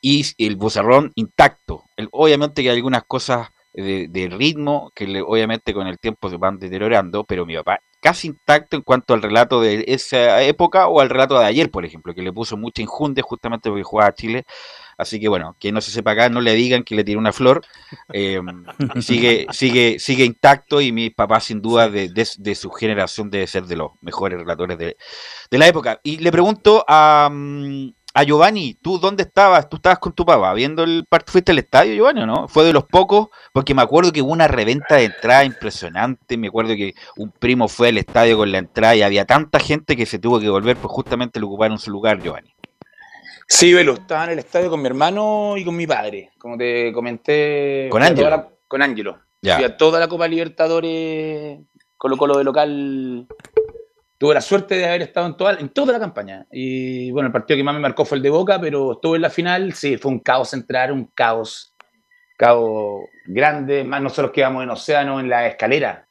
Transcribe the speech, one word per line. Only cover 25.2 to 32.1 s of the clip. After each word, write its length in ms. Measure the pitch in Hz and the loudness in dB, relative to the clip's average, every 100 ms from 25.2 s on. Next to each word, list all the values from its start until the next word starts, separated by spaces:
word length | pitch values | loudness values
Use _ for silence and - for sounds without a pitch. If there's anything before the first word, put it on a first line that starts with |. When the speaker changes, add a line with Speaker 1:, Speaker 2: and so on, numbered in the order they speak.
| - - - | -20 -20 -4
Speaker 1:
de 80 | 131 | 4
la 100 | 160 | 4
época. 320 | 160 120 110 | 4 -2 -6
Y 160 | 147 151 | -8 -2
le 140 | 165 | 0
pregunto 520 | 165 185 214 214 214 - | 2 2 2 4 4 6
a, 400 | 156 151 151 147 | 6 8 6 4
mm, 580 | 143 143 143 139 139 131 _ - | 0 -10 -10 -10 -10 -12 _ -4
a 120 | - | 0
Giovanni, 500 | 143 151 175 214 143 | 2 6 4 4 -6
¿tú 240 | - 160 185 | -8 -6 -2
dónde 240 | 185 202 | -2 -2
estabas? 480 | 180 - 196 180 143 | -2 4 6 6 2
¿Tú 60 | 156 | -2
estabas 240 | - 180 | 2 2
con 120 | 180 | -2
tu 140 | - 175 | -4 2
papá 260 | 143 95 | 4 4
viendo 300 | 101 135 156 | 0 -2 -2
el 240 | 165 165 160 | -2 -2 0
partido? 240 | 165 - | 0 2
¿Fuiste 200 | 185 180 | 0 2
al 80 | 160 | 0
estadio, 340 | - 131 196 | 4 4 4
Giovanni, 280 | 214 240 | 4 2